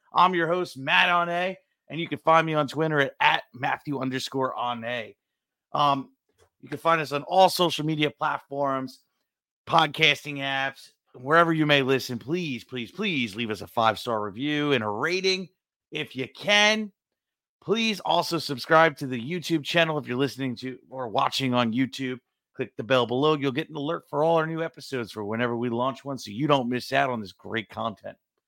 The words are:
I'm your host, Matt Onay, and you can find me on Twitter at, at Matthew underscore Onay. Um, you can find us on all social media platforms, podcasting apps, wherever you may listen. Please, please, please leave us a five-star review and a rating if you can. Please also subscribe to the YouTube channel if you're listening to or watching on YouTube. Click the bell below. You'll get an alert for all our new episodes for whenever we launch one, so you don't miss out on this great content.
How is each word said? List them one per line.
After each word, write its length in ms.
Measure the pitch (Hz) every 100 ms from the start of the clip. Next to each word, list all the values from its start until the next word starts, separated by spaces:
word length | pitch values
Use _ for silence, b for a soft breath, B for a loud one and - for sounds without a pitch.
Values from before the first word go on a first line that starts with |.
| _
I'm 220 | - 180 180
your 120 | 165
host, 300 | 180 180 131
Matt 300 | 139 180 180
Onay, 480 | 175 170 175 185 185 _ _ -
and 100 | 147
you 120 | 165
can 100 | 143
find 260 | 160 160 160
me 80 |
on 140 | 151 135
Twitter 320 | 135 160 151
at, 140 | 135 -
at 220 | 147 - -
Matthew 480 | 120 143 135 - 135
underscore 520 | 131 127 - 139 127
Onay. 640 | - 120 117 117 123 104 - _ _ _ _ _
Um, 380 | 143 143 139 127 _ _ _ _ _
you 60 | 135
can 100 | 143
find 220 | 165 165
us 140 | 135
on 100 | 143
all 240 | - 185 185
social 380 | - 175 - 151
media 260 | 151 147
platforms, 880 | - 151 139 - 139 139 135 131 - _ _ _ _ _ _ -
podcasting 720 | 165 156 143 156 139 147 143
apps, 500 | 139 135 135 - - _ _ 131
wherever 320 | 131 165 165
you 120 | 160 151
may 160 | 143
listen. 380 | 131 131 - 120
Please, 460 | 110 175 160 120 -
please, 260 | 127 113
please 460 | - 214 151 117 101
leave 120 | 113
us 120 | 107
a 60 | 95
five-star 540 | - 113 104 123 110
review 520 | 104 98 147 147 147
and 100 | 131
a 60 | 107
rating 580 | 104 156 185 190 190 180 _ _ _ _
if 240 | 151 143
you 140 | 127 127 -
can. 560 | 175 208 208 220 208 _ _ _ _ _ _ _
Please 380 | - 226 220 196
also 360 | 160 170 160 165
subscribe 600 | - 127 - 160 160 143
to 100 | 139
the 100 | 127
YouTube 460 | 123 175 147 160
channel 340 | 135 170 160 151
if 100 | 120
you're 100 | 123
listening 400 | 139 123 135 113
to 200 | 127 123 _
or 180 | 131 120
watching 460 | 113 135 - 131
on 180 | 123 117
YouTube. 460 | 117 127 - 131 123 _ _ _
Click 220 | - 117 -
the 80 |
bell 220 | 117 131 117
below. 300 | 123 151 151
You'll 180 | 139
get 160 | 127 160
an 80 | 156
alert 260 | 143 170 -
for 160 | 147 165
all 100 | 165
our 100 | 156
new 160 | 160
episodes 520 | 165 - - 131 110
for 100 | 107
whenever 320 | 101 113 120 117
we 140 | 123
launch 340 | 117 127 -
one, 140 | 139 135
so 140 | -
you 160 | 104 151
don't 200 | 139 120
miss 240 | 123 -
out 180 | 135 139
on 120 | 120
this 100 | 95
great 380 | - 92 110 101
content. 480 | 110 110 92 101 - _ _